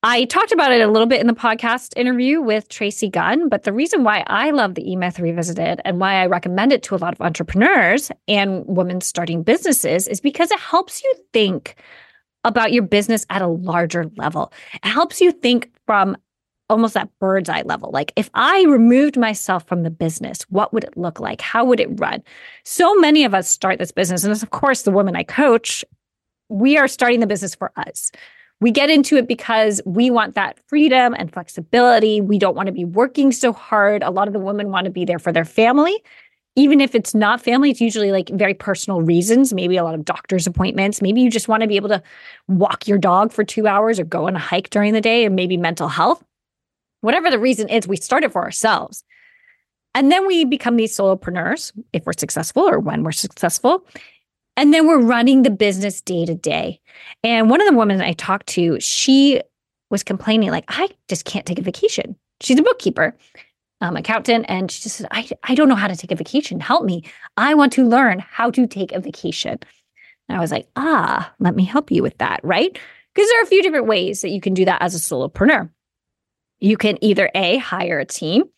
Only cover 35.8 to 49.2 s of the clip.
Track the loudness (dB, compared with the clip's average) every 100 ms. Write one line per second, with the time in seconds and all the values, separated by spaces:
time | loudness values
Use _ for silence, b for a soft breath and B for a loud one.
35.8 | 2 -2 b b b b _ 2 4 6
36.8 | 4 0 -2 0 0 0 0 2 2 2
37.8 | -2 0 0 0 -2 0 0 0 -4 -6
38.8 | -4 -2 2 2 4 4 4 0 -2 -2
39.8 | -2 -6 -6 -8 -2 -2 -2 -2 -2 0
40.8 | -2 -2 0 4 2 2 0 0 2 0
41.8 | 0 -4 B B B B -2 0 0 -2
42.8 | 0 2 4 2 2 0 -4 0 0 2
43.8 | 2 0 -4 -4 -4 -4 -4 -4 -2 0
44.8 | 2 2 2 2 2 0 0 0 -2 -4
45.8 | -6 0 0 0 _ _ _ _ _ _
46.8 | _ _ -2 0 2 2 0 0 0 -2
47.8 | -2 -6 -2 -2 0 -4 -6 -2 0 0
48.8 | -4 -16 _ b